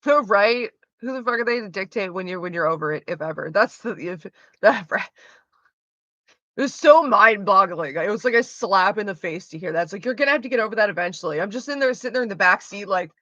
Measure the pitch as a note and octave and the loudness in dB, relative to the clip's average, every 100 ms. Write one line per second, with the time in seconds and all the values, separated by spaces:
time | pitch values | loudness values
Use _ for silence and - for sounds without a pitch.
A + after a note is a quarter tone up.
0 | C#4 D4 G#3 G3+ G#3 A#3+ A#3+ _ _ _ | 4 2 4 4 4 2 -4 _ _ _
1 | A#3+ C4 A#3 A#3+ A#3 A#3+ G#3+ F3+ F#3+ A#3 | -10 -6 -4 -2 -2 -2 -4 -8 -6 -6
2 | F#3+ F3+ F#3 F3+ F3+ E3+ D#3+ D#3+ D3+ D3+ | -6 -6 -6 -8 -6 -2 0 0 -4 -6
3 | - E3+ D#3 D#3+ D3+ D#3+ A3 - A3+ G3+ | -6 -8 -6 -8 -2 0 0 -2 -10 -10
4 | E3 F3+ F#3 _ _ _ G3+ A3+ F3 - | -10 -12 -14 _ _ _ 2 2 -4 -6
5 | - _ - _ _ _ _ _ _ _ | -6 _ -20 _ _ _ _ _ _ _
6 | _ _ _ _ _ - C4+ - D#4+ D#4 | _ _ _ _ _ -4 -4 2 8 8
7 | D4 G#3+ A3 G#3 G3 G3 F#3+ E3 D3+ D3 | 8 4 4 4 2 4 4 -2 -6 -4
8 | F3 A3 B3+ A#3 A#3+ - G#3 F#3+ F#3 G#3+ | -2 -2 0 0 0 -6 0 2 2 0
9 | G3+ F3 F3+ E3 - D#3+ F3 D#3+ E3+ G3+ | -6 -6 -8 -8 -10 -10 -4 -4 -4 -6
10 | A#3 B3+ C#4 D4 B3 A#3+ G#3 A3 G#3 E3+ | -6 -2 0 0 0 -2 -2 0 0 0
11 | F3+ F3+ F3 D3+ G3+ A3+ C#4 C#4+ C4 B3 | -6 -6 -6 -4 -4 -6 -8 -2 -2 -2
12 | B3 B3 A#3+ F#3 F#3 G3+ - G3+ G3+ F#3+ | -4 -4 -4 2 2 2 -2 -14 -4 -4
13 | F3 _ | -4 _